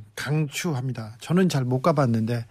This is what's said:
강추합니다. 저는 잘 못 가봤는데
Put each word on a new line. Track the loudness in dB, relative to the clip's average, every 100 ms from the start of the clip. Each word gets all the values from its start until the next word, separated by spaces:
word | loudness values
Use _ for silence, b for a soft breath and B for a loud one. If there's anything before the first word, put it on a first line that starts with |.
| -14 -10
강추합니다. | -2 -2 -2 -4 -4 -2 -4 -6 -10 -14
저는 | 0 2 4
잘 | 2 0
못 | 2
가봤는데 | 2 4 4 2 0 -2 -6